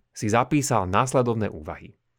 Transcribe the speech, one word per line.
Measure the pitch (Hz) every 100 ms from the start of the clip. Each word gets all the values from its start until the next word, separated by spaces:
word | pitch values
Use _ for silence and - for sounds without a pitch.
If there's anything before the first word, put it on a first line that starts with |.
| _
si | - 110
zapísal | 113 127 147 123 113 92
následovné | 101 131 135 120 110 101
úvahy. | 85 78 82 - _ _